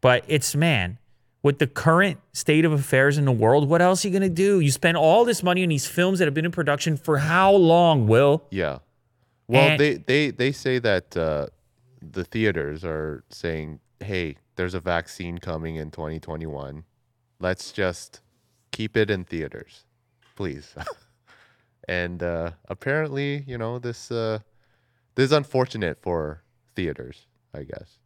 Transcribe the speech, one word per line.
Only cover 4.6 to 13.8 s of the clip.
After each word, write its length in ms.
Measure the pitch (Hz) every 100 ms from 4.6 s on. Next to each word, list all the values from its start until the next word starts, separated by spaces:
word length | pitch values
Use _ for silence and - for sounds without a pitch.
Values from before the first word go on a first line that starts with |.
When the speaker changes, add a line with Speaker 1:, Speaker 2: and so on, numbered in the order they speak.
Speaker 1:
You 100 | 147
spend 260 | 127 170 165
all 280 | 156 196
this 180 | 240 220
money 200 | 180 180
on 60 | 180
these 160 | 147 -
films 320 | - 180 190
that 60 | 165
have 80 |
been 100 | 143 165
in 40 |
production 440 | 170 151 143 - 147
for 220 | - 147
how 340 | 151 170 190
long, 540 | 196 165 170 170 151 107
Will? 380 | 113 143 151 -
Speaker 2:
Yeah. 280 | 98 80 67 _ _ _ _ _ _ _
Well, 220 | 120 151
Speaker 1:
And 100 | 151
Speaker 2:
they, 140 | 147 131
they, 320 | - 139 147
they 220 | - 127
say 260 | 139 131 127
that, 360 | 113 95 - -
uh, 300 | 80 76 71 _ _ _ _ _
the 220 | 80 95
theaters 600 | 87 113 110 82 71 78
are 400 | 87 78 78 71 _
saying, 500 | - 85 80 78 76